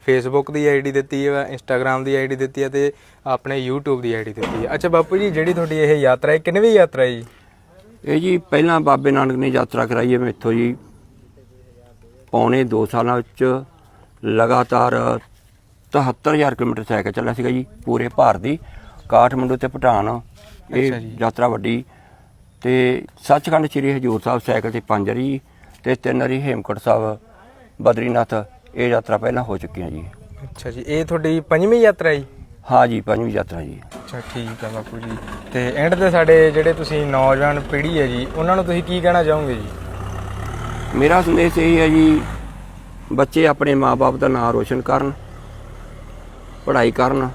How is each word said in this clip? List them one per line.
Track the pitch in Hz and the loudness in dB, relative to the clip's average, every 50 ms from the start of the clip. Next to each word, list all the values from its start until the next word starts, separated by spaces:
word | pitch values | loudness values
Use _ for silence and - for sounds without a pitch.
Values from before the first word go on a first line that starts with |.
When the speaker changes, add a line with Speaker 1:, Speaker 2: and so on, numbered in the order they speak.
| _ - | _ 2
Speaker 1:
Facebook | 131 127 120 127 131 143 139 - | 0 0 0 0 -2 -2 -2 -2
ਦੀ | 147 151 147 | -4 0 0
ਆਈਡੀ | 147 143 139 135 139 | 2 2 2 0 -2
ਦਿੱਤੀ | 135 139 135 139 - 139 139 | -2 -2 -4 -2 -4 -2 -2
ਆ, | 143 143 139 139 - 135 | -2 -2 -2 -4 -6 -10
Instagram | 123 _ - 131 127 127 131 131 131 131 | -14 _ -4 -2 -2 0 0 -2 -2 -2
ਦੀ | 139 135 | -2 -2
ਆਈਡੀ | 135 135 135 135 | -2 0 -2 -4
ਦਿੱਤੀ | 131 135 135 139 139 | -4 -4 -6 -4 -4
ਆ | 139 135 | -6 -2
ਤੇ | 135 139 143 143 143 _ _ - _ _ _ | 0 0 0 0 -2 _ _ -20 _ _ _
ਆਪਣੇ | 139 131 123 _ 139 139 135 127 127 | -4 -4 -4 _ -6 -6 -6 -4 -4
YouTube | 131 143 139 143 139 127 | -6 -4 -2 -2 -2 -2
ਦੀ | 123 117 113 | -2 -4 -4
ਆਈਡੀ | 110 110 110 | -4 -6 -8
ਦਿੱਤੀ | 104 113 107 - - 110 113 | -8 -6 -6 -6 -4 -6 -4
ਆ। | 127 - | -4 -4
ਅੱਛਾ | 151 - 175 | -2 -2 2
ਬਾਪੂ | 165 165 165 165 185 | 2 2 2 2 0
ਜੀ, | 196 208 202 | 0 0 0
ਜਿਹੜੀ | 165 156 156 175 175 | 0 0 0 0 0
ਤੁਹਾਡੀ | 170 170 156 156 | -2 -2 -2 0
ਇਹ | 156 151 147 151 | 0 4 4 4
ਯਾਤਰਾ | 147 135 131 127 127 - 151 | 4 4 2 2 4 2 2
ਹੈ, | 151 160 | 2 2
ਕਿੰਨਵੀਂ | 156 - 170 196 214 233 | 2 2 2 4 6 6
ਯਾਤਰਾ | 220 202 175 170 - 131 | 6 6 4 4 4 0
ਹੈ | 131 127 | 0 0
ਜੀ? | 123 117 120 117 - - _ _ _ _ _ _ - - - - - _ - | 0 -4 -10 -16 -20 -20 _ _ _ _ _ _ -20 -20 -20 -20 -20 _ -4
Speaker 2:
ਇਹ | 143 147 156 | -2 0 0
ਜੀ | 170 185 185 175 | 2 2 0 0
ਪਹਿਲਾਂ | 170 - - 147 156 170 170 160 | 0 0 2 2 4 4 2 2
ਬਾਬੇ | 151 147 139 135 135 139 | 4 4 2 4 4 2
ਨਾਨਕ | 139 135 135 131 131 | 2 2 2 0 0
ਨੇ | 127 131 135 | 0 0 0
ਯਾਤਰਾ | 127 127 123 117 - 120 120 | 2 0 0 0 -2 -2 -2
ਕਰਾਈ | 117 120 117 117 123 123 | 0 0 0 2 2 2
ਹੈ | 123 | 2
ਮੈਥੋਂ | 127 120 107 - - 113 | 0 -2 -6 -4 -2 -2
ਜੀ, | 113 117 120 120 123 - - - - - - - - - - - _ - - _ _ - - - - - - - - _ - - - - - _ | 0 0 0 0 -2 -6 -12 -20 -20 -20 -20 -20 -20 -20 -20 -20 _ -20 -20 _ _ -20 -20 -20 -20 -20 -20 -20 -20 _ -20 -20 -20 -20 -12 _
ਪੌਣੇ | - 117 117 117 123 131 131 | 0 2 2 4 4 2 2
ਦੋ | 120 - 107 110 | 0 0 -2 -2
ਸਾਲਾਂ | 104 - 117 117 120 123 | 0 -2 -2 0 0 0
ਵਿੱਚ | 123 117 _ _ - 127 127 127 131 135 - _ _ _ _ _ - - _ _ - - | -2 -4 _ _ -2 0 0 0 -2 -4 -12 _ _ _ _ _ -20 -20 _ _ -8 -4
ਲਗਾਤਾਰ | 113 110 110 117 117 127 123 123 - 123 120 120 123 120 117 120 120 120 117 - _ - _ _ _ _ _ _ _ _ _ _ _ | -2 2 2 4 4 4 2 2 2 2 2 2 2 2 0 0 -2 -2 -4 -6 _ -20 _ _ _ _ _ _ _ _ _ _ _
ਤਿਹੱਤਰ | - 147 139 131 123 _ _ 151 151 | -2 0 0 0 -4 _ _ 0 2
ਹਜ਼ਾਰ | 151 147 139 120 | 2 2 0 0
ਕਿਲੋਮੀਟਰ | - 123 120 117 110 110 - | -2 -4 -4 -4 -6 -4 -4
ਸਾਈਕਲ | 113 107 101 107 | -4 -2 -2 -4
ਚੱਲਿਆ | 101 117 120 120 120 | -4 -4 -4 -4 -4
ਸੀਗਾ | 117 120 127 | -4 -4 -4
ਜੀ | 127 127 127 - - - - | -2 -4 -6 -8 -14 -12 -6
ਪੂਰੇ | - 120 120 120 120 | -4 -2 -2 -2 -4
ਭਾਰਤ | - - 135 123 101 98 | 0 2 2 2 2 0
ਦੀ, | 95 131 147 165 - - - - - - - - - - | -2 -6 -6 -6 -8 -18 -20 -20 -20 -20 -20 -20 -6 2
ਕਾਠਮੰਡੂ | - 113 117 123 131 131 127 127 131 | 4 6 6 4 2 0 -2 -2 -2
ਤੇ | 123 - 127 | -2 -4 -6
ਭੂਟਾਨ | 127 143 135 127 117 101 101 107 120 120 117 - - - - - - - - - - | -6 0 0 2 2 2 0 -2 -4 -6 -10 -14 -20 -20 -20 -20 -20 -20 -18 -6 -2
ਇਹ | 120 135 | -2 -2
Speaker 1:
ਅੱਛਾ | 135 131 117 | 0 -2 -4
ਜੀ। | 110 110 110 117 | -10 -12 -6 -2
Speaker 2:
ਯਾਤਰਾ | 117 113 113 - 120 123 | -4 -2 0 0 0 0
ਵੱਡੀ। | 113 107 98 117 113 120 131 - - - - - - _ - _ _ _ - _ _ _ | 0 -2 -2 -2 -4 -4 -6 -10 -20 -20 -20 -20 -20 _ -20 _ _ _ -20 _ _ _
ਤੇ | - 123 127 127 131 123 127 127 - - _ - | -2 0 2 2 2 2 0 -2 -6 -12 _ -20
ਸੱਚਖੰਡ | - - 139 147 - - 160 160 156 | 0 2 2 2 2 0 0 0 0
ਸ੍ਰੀ | 147 - 147 135 139 | 0 -4 -2 -2 -2
ਹਜ਼ੂਰ | 139 131 127 123 110 110 - | -2 0 0 -2 -2 0 -2
ਸਾਹਿਬ | 113 123 120 - | -2 -2 -2 -2
ਸਾਈਕਲ | - - 113 110 113 | -2 -2 -2 -2 -4
ਤੇ | 107 117 | -6 -6
ਪੰਜ | - - 110 104 101 101 | -2 -2 -2 0 0 -2
ਵਾਰੀ | 107 120 127 139 139 135 _ _ _ - - - - - - | -2 -4 -4 -4 -6 -6 _ _ _ -20 -20 -20 -20 -8 -2
ਤੇ | - 127 | -2 -2
ਤਿੰਨ | 127 - 131 127 127 | -2 -2 -2 -2 0
ਵਾਰੀ | 127 127 127 131 | 0 -2 -2 -2
ਹੇਮਕੁੰਟ | 143 139 123 113 98 - 107 107 - | -2 -4 -4 -4 -4 -8 -10 -4 0
ਸਾਹਿਬ, | 120 113 113 110 110 107 104 - - - - - - - - - - _ - | 0 2 2 2 -2 -6 -8 -12 -20 -20 -20 -20 -20 -20 -20 -20 -20 _ 0
ਬਦਰੀਨਾਥ, | 104 123 120 113 120 123 120 120 113 - 113 110 104 - - - _ - - | 2 2 2 2 0 -2 0 0 -2 0 -2 -6 -6 -6 -16 -20 _ -16 -6
ਇਹ | - 120 123 | -4 -2 0
ਯਾਤਰਾ | 117 113 113 - 107 104 | 0 0 0 -2 -4 -2
ਪਹਿਲਾਂ | 110 117 123 123 | -2 -2 -2 -2
ਹੋ | 127 113 101 90 | -4 -4 -6 -8
ਚੁੱਕੀਆਂ | 87 82 - 95 87 80 | -8 -10 -10 -10 -10 -8
ਜੀ। | 80 78 82 92 - - - - - - | -10 -10 -12 -14 -18 -20 -20 -20 -20 -18
Speaker 1:
ਅੱਛਾ | 139 131 - - - 127 | -18 -18 -18 -14 -14 -14
ਜੀ, | 117 123 123 | -12 -12 -8
ਇਹ | - 147 156 165 | -4 -4 -4 -2
ਤੁਹਾਡੀ | 156 170 165 156 160 160 165 | -2 -4 -2 0 0 -2 -2
ਪੰਜਵੀਂ | 156 - 165 160 180 208 233 240 | 0 0 0 2 4 4 4 6
ਯਾਤਰਾ | 226 214 202 - - 160 151 | 6 4 4 2 0 0 0
ਜੀ? | 143 135 127 - - - - - - - - | 0 -4 -10 -16 -20 -20 -20 -20 -20 -6 2
Speaker 2:
ਹਾਂ | 127 123 123 | 4 4 4
ਜੀ, | 120 117 107 | 4 2 -4
ਪੰਜਵੀਂ | 101 107 107 110 117 117 | -2 -2 -2 -2 -2 -2
ਯਾਤਰਾ | 104 101 95 - - 85 | -2 -4 -4 -6 -8 -12
ਜੀ। | 78 71 71 - - - - | -10 -12 -14 -16 -18 -20 -20
Speaker 1:
ਅੱਛਾ, | - - - - 123 117 - - | -20 -18 -14 -14 -14 -14 -12 -12
ਠੀਕ | 131 117 113 113 117 117 | -12 -10 -10 -12 -10 -12
ਆ | 110 | -10
ਬਾਪੂ | 110 110 107 - 117 117 | -10 -10 -12 -12 -14 -14
ਜੀ। | 113 113 113 110 - - - - - - | -12 -12 -12 -12 -12 -14 -14 -14 -14 -8
ਤੇ | - 127 123 123 127 | -6 -4 -4 -2 -2
ਐਂਡ | 143 147 170 185 | 0 0 0 2
ਤੇ | 180 190 185 | 2 2 4
ਸਾਡੇ | 170 175 165 156 165 160 160 160 | 4 4 6 8 8 8 8 6
ਜਿਹੜੇ | 147 156 151 165 | 6 4 2 2
ਤੁਸੀਂ | 165 156 156 143 151 151 147 | 0 0 -4 -4 -2 -2 -2
ਨੌਜਵਾਨ | 143 135 135 135 135 135 135 143 147 147 147 | 0 2 2 4 4 4 4 2 2 0 0
ਪੀੜ੍ਹੀ | 139 - 151 143 143 160 170 156 | -4 -4 -4 -2 -2 0 0 0
ਹੈ | 143 | 0
ਜੀ, | 127 123 123 127 143 - | 0 0 -4 -6 -6 -4
ਉਹਨਾਂ | 156 160 175 185 | -2 0 2 2
ਨੂੰ | 190 185 | 0 0
ਤੁਸੀਂ | 175 175 175 | 0 -2 -2
ਕੀ | 165 156 180 180 | -2 -2 -4 0
ਕਹਿਣਾ | 165 175 175 175 165 | 2 2 2 4 4
ਚਾਹੋਗੇ | 151 156 156 151 135 123 | 2 2 0 0 -2 -4
ਜੀ? | 110 101 - - - - - - - - - - - - - - - - - - - - - - - - - - | -6 -6 -10 -12 -12 -12 -12 -10 -10 -10 -10 -10 -10 -10 -10 -10 -10 -8 -8 -8 -8 -8 -8 -8 -8 -8 -4 -2
Speaker 2:
ਮੇਰਾ | 123 135 151 170 185 | 2 4 4 4 4
ਸੰਦੇਸ਼ | 180 170 170 175 170 170 156 175 | 4 4 4 4 4 4 2 2
ਇਹ | 160 165 165 160 | 4 4 4 6
ਹੈ | 160 156 | 4 4
ਜੀ, | 156 160 160 156 156 151 151 - - - - - - - - - - - - - - - - - | 6 6 6 6 6 4 0 -4 -10 -10 -12 -14 -16 -16 -18 -18 -18 -20 -20 -20 -20 -20 -10 -6
ਬੱਚੇ | - 123 139 131 - 160 160 | 0 0 0 2 2 2 4
ਆਪਣੇ | 156 143 - 143 143 139 | 4 2 2 0 2 2
ਮਾਂ-ਬਾਪ | 135 135 127 127 127 135 131 131 | 2 2 2 2 2 2 0 0
ਦਾ | 131 139 131 | 0 0 0
ਨਾਂ | 131 127 117 117 | 0 0 0 0
ਰੋਸ਼ਨ | 117 117 113 - 131 127 | 0 0 -2 -2 -4 -4
ਕਰਨ, | 123 - 135 135 139 139 143 - - - - - - - - - - - - - - - - - - - - - - - - - - - - - - | -2 -2 -2 0 -2 -4 -6 -8 -16 -18 -18 -18 -18 -18 -18 -18 -18 -18 -18 -18 -18 -18 -18 -20 -18 -18 -18 -18 -20 -20 -20 -20 -20 -20 -20 -10 -4
ਪੜ੍ਹਾਈ | - 139 127 117 117 | 0 0 2 2 2
ਕਰਨ | - - 127 127 135 135 131 131 | 2 2 0 0 0 -2 -4 -4